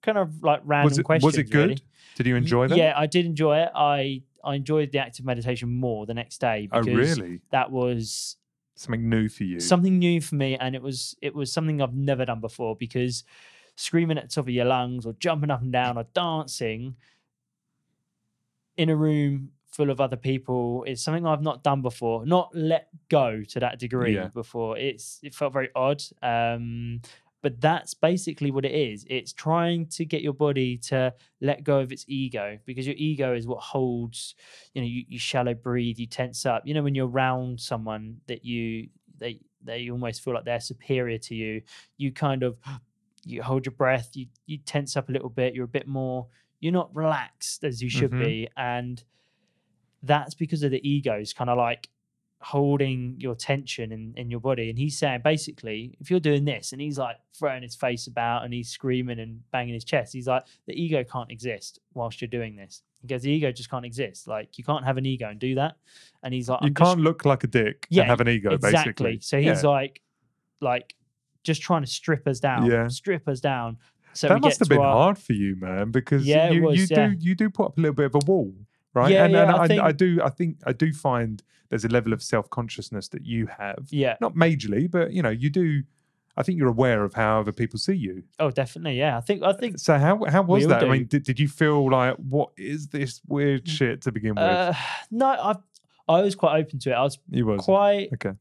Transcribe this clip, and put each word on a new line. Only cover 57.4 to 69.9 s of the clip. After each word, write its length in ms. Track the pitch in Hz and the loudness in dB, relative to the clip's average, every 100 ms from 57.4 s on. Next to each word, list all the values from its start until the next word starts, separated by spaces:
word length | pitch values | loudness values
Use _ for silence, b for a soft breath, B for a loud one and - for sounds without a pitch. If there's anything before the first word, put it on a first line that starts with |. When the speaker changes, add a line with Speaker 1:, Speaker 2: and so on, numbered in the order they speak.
| 147 131 | -4 -4
Speaker 1:
his 140 | 123 - | -10 -6
face 300 | 131 120 - | -4 -4 -6
about 380 | 120 117 120 | -4 -2 -2
and 100 | 120 | -4
he's 160 | 120 120 | -8 -10
screaming 480 | - 135 127 123 120 | -8 -2 -2 -2 -8
and 220 | 113 113 - | -12 -16 -8
banging 240 | 135 120 | -6 -6
his 100 | 117 | -8
chest, 300 | 113 143 117 | -2 -2 -2
he's 120 | 131 123 | -8 -2
like, 180 | 127 - b - | -2 -2 b -12
"The 60 | |
ego 320 | - 170 156 | -6 -2 -2
can't 260 | 120 127 117 | -2 -8 -10
exist 500 | 117 123 104 - - _ | -10 -10 -10 -12 -20 _
whilst 300 | - 117 - | -8 -8 -8
you're 60 | 120 | -8
doing 280 | 120 113 104 | -6 -8 -12
this." 260 | 101 - _ _ | -20 -20 _ _
He 60 | 120 | -8
goes, 140 | 127 | -6
"The 80 | 131 | 0
ego 220 | 151 143 | 0 0
just 180 | 120 117 | -4 -8
can't 140 | 131 | -10
exist. 420 | 120 117 120 - - | -8 -8 -8 -8 -10
Like, 300 | 110 107 - | -10 -10 -12
you 80 | |
can't 200 | 123 147 131 | -4 -2 0
have 100 | 131 | -2
an 80 | |
ego 240 | 135 127 110 | -2 -4 -6
and 100 | 107 | -6
do 160 | 127 131 | -4 0
that." 200 | 147 - b b b b | -2 -4 b b b b
And 100 | 131 | -8
he's 160 | 127 120 | -6 -2
like, 140 | 127 | 0
Speaker 2:
You 60 | 147 | 0
Speaker 1:
"I'm 60 | |
just" 160 | 143 170 | 6 6
Speaker 2:
can't 100 | 180 | 6
look 260 | 156 165 139 | 4 2 2
like 180 | 135 | 2
a 20 | 120 | 2
dick 400 | 120 107 - - | 2 2 -2 2
Speaker 1:
Yeah, 120 | 170 | 4
Speaker 2:
and 80 | 127 | 6
have 100 | 120 | 4
an 60 | 120 | 4
ego, 240 | 117 98 | 2 2
Speaker 1:
exactly. 240 | 95 104 160 151 101 123 | 2 4 4 4 0 -2
Speaker 2:
basically. 80 | 113 | -2
Speaker 1:
So 180 | - 139 | -2 2
he's 240 | 147 - | 4 4
Speaker 2:
Yeah. 60 | 143 | 4
Speaker 1:
like, 320 | 139 139 | 2 0